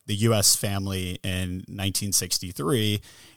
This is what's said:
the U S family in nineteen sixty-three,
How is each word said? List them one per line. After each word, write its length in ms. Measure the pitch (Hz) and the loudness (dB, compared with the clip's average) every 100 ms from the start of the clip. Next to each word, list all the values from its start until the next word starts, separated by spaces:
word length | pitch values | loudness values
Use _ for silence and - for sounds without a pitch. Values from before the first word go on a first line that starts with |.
| - | -6
the 80 | 101 | 2
U 180 | 113 | 4
S 220 | 110 95 - | 6 4 4
family 600 | 104 98 98 95 90 90 | 0 -2 -2 -4 -4 -6
in 420 | 98 92 90 92 - | -4 -2 -2 -6 -8
nineteen 440 | 98 98 - 101 | -4 -2 -2 0
sixty-three, 880 | - 113 - 92 - 156 123 107 104 - - - | 0 0 -4 -4 -4 0 2 2 0 -4 -20 -20